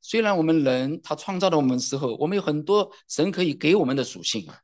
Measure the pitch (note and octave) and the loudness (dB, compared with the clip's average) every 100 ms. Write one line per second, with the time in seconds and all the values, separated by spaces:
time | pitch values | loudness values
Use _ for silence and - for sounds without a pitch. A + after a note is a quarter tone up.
0 | - A3+ A3 F#3+ D#3+ D#3+ C3+ B2+ C3 D#3 | -4 -2 0 2 2 2 2 0 -2 -6
1 | - D3+ - F#3 F#3 D#3+ C3+ B2+ - C#3 | -6 -8 -6 -2 2 4 2 0 -2 -2
2 | C3+ G#2+ D3+ G3+ F#3 D3+ D3+ G#3 G3 - | -4 -2 -2 -2 -2 -4 0 0 0 -6
3 | - - F3 F3+ F3+ - D3 G3+ C3 C3+ | -8 -2 0 0 -2 0 2 4 2 0
4 | B2 F#2 E2 A2+ E2 - | -4 -6 -6 -6 -8 -16